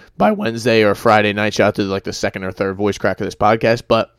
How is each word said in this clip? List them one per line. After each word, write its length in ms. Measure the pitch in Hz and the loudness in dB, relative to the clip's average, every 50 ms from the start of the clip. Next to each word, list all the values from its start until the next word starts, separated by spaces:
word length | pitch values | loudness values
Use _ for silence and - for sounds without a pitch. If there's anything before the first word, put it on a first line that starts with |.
| - - _ - | -20 -14 _ 0
by 140 | 196 214 | 0 0
Wednesday 520 | 214 196 208 113 113 117 110 123 113 113 110 | 0 0 -2 -4 -4 -2 0 2 4 4 4
or 120 | 104 98 | 4 2
Friday 380 | - - 117 107 107 104 104 101 | 2 2 4 4 4 4 2 0
night. 200 | 104 107 107 - | -2 -2 -2 0
Shout 140 | - 104 101 | 2 2 2
out 80 | - | 2
to, 80 | - 104 | 0 -2
like, 200 | 95 95 98 - | -2 -4 -6 -6
the 60 | 92 | -8
second 320 | 90 - - 98 - 101 95 | -8 -6 -6 -6 -6 -6 -10
or 80 | 95 | -8
third 240 | 92 - 101 98 95 | -6 -4 -4 -4 -4
voice 220 | 95 104 101 95 - | -2 -2 -2 -2 -2
crack 240 | - 101 95 - | -2 -4 -2 -2
of 60 | 104 95 | -6 -8
this 80 | - | -4
podcast, 480 | - 104 104 113 113 - 113 117 120 - - | 0 2 2 2 2 2 0 0 0 0 0
but 280 | 113 113 - - _ | 0 0 0 -4 _